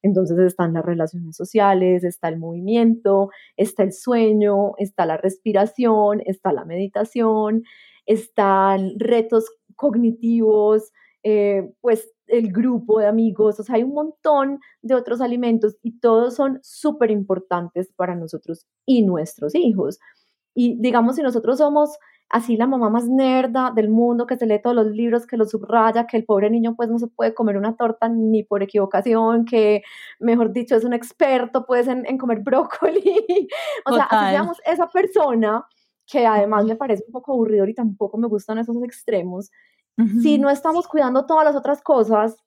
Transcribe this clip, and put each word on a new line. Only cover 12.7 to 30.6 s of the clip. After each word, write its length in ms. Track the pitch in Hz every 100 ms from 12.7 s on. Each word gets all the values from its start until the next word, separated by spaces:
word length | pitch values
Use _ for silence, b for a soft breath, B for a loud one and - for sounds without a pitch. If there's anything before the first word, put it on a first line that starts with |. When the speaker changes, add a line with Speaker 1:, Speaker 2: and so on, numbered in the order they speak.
| 240 240 220
Speaker 1:
de 80 | 208
amigos, 520 | 226 226 196 214 208
o 40 |
sea, 120 | 214 233
hay 80 |
un 100 | 254
montón 680 | 285 311 302 320 294 269 277 b b
de 140 | 226 254
otros 260 | 247 240
alimentos 560 | 247 240 240 226 214 214
y 160 | 226 226
todos 360 | 233 226 240 240
son 240 | 277 262
súper 480 | _ - 302 302 226
importantes 800 | 208 196 190 190 175 170 170 185 _
para 200 | 180 175
nosotros 500 | 165 156 - 165 _ _ -
y 180 | 247
nuestros 500 | 202 175 160 - 147 294
hijos. 440 | 302 190 139 - b b b b _ -
Y 220 | 240 240
digamos, 360 | 240 240 233 262
si 40 |
nosotros 360 | 277 233 226 262
somos 380 | 294 294 294 294 b b b
así 280 | 233 233 220
la 80 | 240
mamá 220 | 262 220
más 180 | 233 233
nerda 640 | 262 262 254 254 247 254 226
del 140 | 214
mundo, 360 | 220 240 240 240
que 120 | 247
se 100 | 226
lee 120 | 208
todos 140 | 240 240
los 120 | 214
libros, 400 | 214 233 233 233
que 100 | 233
los 140 | 214
subraya, 560 | 220 208 233 220 226 233
que 100 | 226
el 80 | 226
pobre 240 | 208 208
niño 260 | 233 226 226
pues 140 | 240
no 80 | 233
se 100 | 233
puede 260 | - 226 226
comer 220 | 226 196
una 180 | 208 226
torta 340 | 240 226 226
ni 340 | 233 220 220
por 200 | 208 202
equivocación, 840 | 196 208 196 196 202 226 226 233 233
que 380 | 233 208 208 B B B B
mejor 320 | 233 233 226
dicho 240 | 202